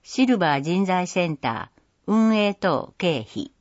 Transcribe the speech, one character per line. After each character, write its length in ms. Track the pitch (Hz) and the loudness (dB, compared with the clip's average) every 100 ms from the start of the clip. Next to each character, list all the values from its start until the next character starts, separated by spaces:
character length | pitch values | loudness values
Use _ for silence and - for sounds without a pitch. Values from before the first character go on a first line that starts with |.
シ 240 | - - 254 | -6 0 2
ル 140 | 226 | 4
バ 180 | 165 139 | 2 0
ー 40 | |
人 240 | 147 180 190 | 0 0 0
材 200 | 185 180 | 0 0
セ 220 | 185 175 | -2 -2
ン 100 | 151 | -2
タ 340 | 127 113 - _ | -4 -6 -10 _
ー 40 | _ _ - | _ _ -2
運 280 | 220 220 214 | 2 2 2
営 200 | 208 196 | 0 0
等 400 | 190 143 - _ | -2 -2 -4 _
経 280 | 180 143 104 | -2 -2 -6
費。 220 | 107 - _ | -10 -12 _